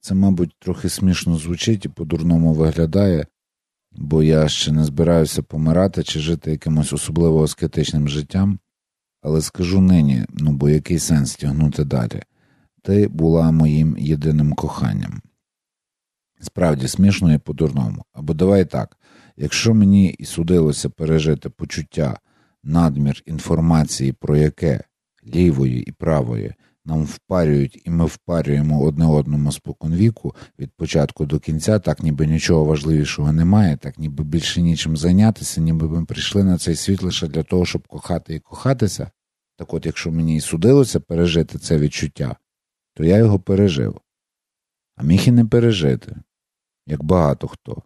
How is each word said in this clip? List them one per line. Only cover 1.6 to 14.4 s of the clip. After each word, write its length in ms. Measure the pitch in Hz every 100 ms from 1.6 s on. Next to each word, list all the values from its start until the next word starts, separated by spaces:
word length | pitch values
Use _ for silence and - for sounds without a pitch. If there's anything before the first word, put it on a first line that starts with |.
| - 110 76
і 40 |
по-дурному 640 | - 80 82 82 82 82
виглядає, 720 | 80 80 78 82 92 101 82 73 _ _ _ _ _ _
бо 320 | - 71 78
я 240 | 78 78 76
ще 240 | - -
не 120 | 76
збираюся 600 | 78 69 82 85 78 -
помирати 600 | 71 78 78 82 95 90
чи 160 | 78 78
жити 320 | 76 85 -
якимось 420 | 78 - 78 69
особливо 500 | 73 - 78 82 80
аскетичним 640 | 76 - 78 80 73 76 73
життям, 500 | 71 73 92 98 95 _ _ _ _ _ _
але 200 | 73 78
скажу 400 | 76 - 87 95
нині, 440 | 92 90 71 64 -
ну 220 | - 76
бо 180 | 71 71
який 300 | 76 - 85
сенс 360 | - 80 64 -
тягнути 480 | 73 71 78 67
далі? 380 | 71 67 57 - - _ _ _ _ _
Ти 260 | - 101 104
була 440 | 80 80 82 80
моїм 460 | 80 78 76 78 64
єдиним 560 | 73 78 78 76